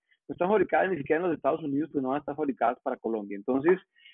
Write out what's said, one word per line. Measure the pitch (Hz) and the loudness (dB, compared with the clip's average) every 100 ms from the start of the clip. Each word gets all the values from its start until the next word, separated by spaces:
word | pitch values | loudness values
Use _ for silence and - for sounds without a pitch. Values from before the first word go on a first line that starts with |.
| _ _ - | _ _ -12
no | |
están | 143 175 | -4 2
fabricadas | 208 180 160 185 | 2 4 2 2
ni | 170 | 0
siquiera | 139 156 | 0 0
en | 180 | 0
los | 151 | 0
Estados | 139 160 | 0 0
Unidos, | 156 139 156 | -2 -2 -2
pues | 147 | -2
no | 127 | -2
van | 143 | -2
a | |
estar | 143 143 | -4 -4
fabricadas | 147 117 117 123 | -2 0 0 0
para | 135 123 | -4 -6
Colombia. | 110 113 101 101 | -4 -4 -6 -6
Entonces, | 101 135 156 185 - _ - | -2 2 4 2 0 _ -20